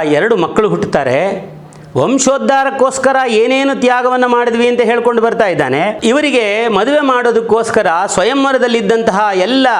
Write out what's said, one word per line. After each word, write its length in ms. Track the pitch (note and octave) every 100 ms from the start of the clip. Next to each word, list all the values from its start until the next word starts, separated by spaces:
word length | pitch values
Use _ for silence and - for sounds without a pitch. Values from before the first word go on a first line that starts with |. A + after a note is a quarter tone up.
ಎರಡು 320 | D#3+ D3 G3+ A3
ಮಕ್ಕಳು 320 | F3 A3+ G#3+
ಹುಟ್ಟುತ್ತಾರೆ. 840 | E3+ F#3+ D#3+ C3 C3 F#3+ G3 - - - - - B2+
ವಂಶೋದ್ಧಾರಕ್ಕೋಸ್ಕರ 1200 | D#3 C4+ C4 C4+ A3 C4+ C4+ C4 B3+ C4 C4 C4 C4
ಏನೇನು 520 | G#3+ A#3+ C4 C#4 A#3+
ತ್ಯಾಗವನ್ನು 480 | B3 B3 B3 B3+ B3
ಮಾಡಿದ್ವಿ 400 | A#3+ A#3 A#3 A#3+
ಅಂತ 120 | A#3+
ಹೇಳ್ಕೊಂಡು 420 | A3+ A#3 A#3 A#3
ಬರ್ತಾ 240 | A3+ A3 G#3
ಇದ್ದಾನೆ. 520 | D#3 C3+ C3+ F#3 A3
ಇವರಿಗೆ 640 | A#3 C4 D4+ B3 A3+ G#3 A#3
ಮದುವೆ 320 | G3+ A3+ D4
ಮಾಡೋದಕ್ಕೋಸ್ಕರ 840 | C#4 B3 A#3+ A3+ A3+ G#3+ A3+ A3 G3 E3 G3
ಸ್ವಯಂವರದಲ್ಲಿದ್ದಂತಹ 1200 | - G3 C#4 C4+ C4 A#3+ A#3 G3 A3+ A3+ F#3+ G#3+
ಎಲ್ಲ 340 | F#3+ F#3 C4 C4